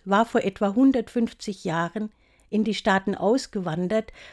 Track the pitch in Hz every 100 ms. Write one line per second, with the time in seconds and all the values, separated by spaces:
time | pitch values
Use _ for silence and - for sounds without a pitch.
0 | 190 196 226 233 196 - 202 202 269 262
1 | 226 240 226 - - 190 185 165 170 214
2 | 214 - _ _ _ 208 220 196 220 190
3 | 196 196 190 262 - 214 175 160 180 220
4 | 220 - -